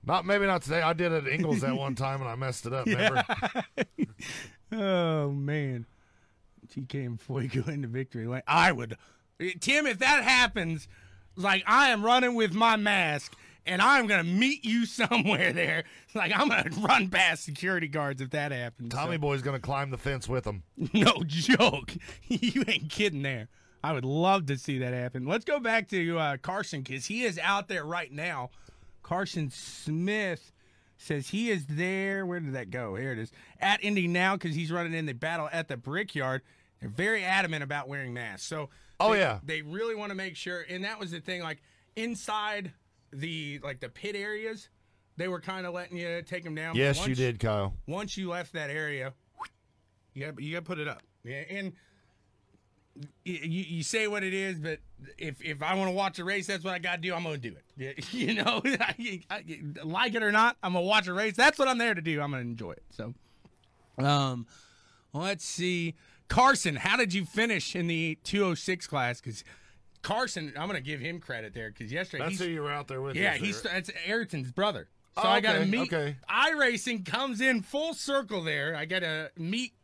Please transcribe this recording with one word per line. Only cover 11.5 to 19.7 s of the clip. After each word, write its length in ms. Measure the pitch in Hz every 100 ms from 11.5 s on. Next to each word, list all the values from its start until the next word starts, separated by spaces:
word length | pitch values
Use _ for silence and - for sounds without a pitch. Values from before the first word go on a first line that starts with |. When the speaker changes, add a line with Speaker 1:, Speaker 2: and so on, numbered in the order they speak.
| 196 180
Speaker 2:
I 240 | 233 277
am 160 | 226 214
running 300 | 247 254 240
with 180 | 214
my 220 | 175 233 220
mask 580 | 208 196 170 147 - - - - -
and 160 | 180
I'm 240 | 220 277 226
gonna 180 | 202
meet 400 | 170 185 254 285
you 220 | 226 226 233
<laughs> 0 |
somewhere 680 | - 226 240 208 - 180
there. 320 | 165 160 160 165 - -
Like, 180 | 220 175 202
I'm 140 | 285
gonna 200 | 233 - 165
run 280 | 214 254 190
past 340 | 180 185 165 -
security 420 | 143 180 185 160
guards 340 | 151 143 131
if 80 | 131
that 200 | 147 147
happens. 420 | 131 120 - 117
Speaker 1:
Tommy 220 | 127 156 170
Speaker 2:
So. 60 |
Speaker 1:
Boy's 200 | 147 139
gonna 180 | 131 135
climb 300 | 110